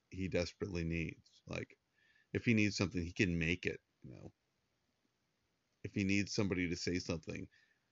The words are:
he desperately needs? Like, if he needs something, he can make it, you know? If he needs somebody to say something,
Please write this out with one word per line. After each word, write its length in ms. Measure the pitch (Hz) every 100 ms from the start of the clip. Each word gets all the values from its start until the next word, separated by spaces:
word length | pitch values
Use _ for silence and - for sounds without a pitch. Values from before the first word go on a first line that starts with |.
| _
he 180 | 90 92
desperately 560 | 87 85 - 104 87
needs? 440 | 82 85 78 - _ - -
Like, 300 | - - - _ _ _ _ _
if 100 | 101
he 120 | 123 110
needs 200 | 104 -
something, 260 | 92 87
he 120 | 85
can 240 | - 98 85
make 280 | 80 87 -
it, 140 | - _ _
you 80 | 67
know? 200 | 52 - - _ _ _ _ _ _ _ _ _ _ _ _ _ _
If 100 | 104
he 100 | 107
needs 300 | 98 101 98
somebody 340 | - 101 90 90
to 80 | 87
say 240 | - 90
something, 480 | - 82 - 82 - _ _ _ _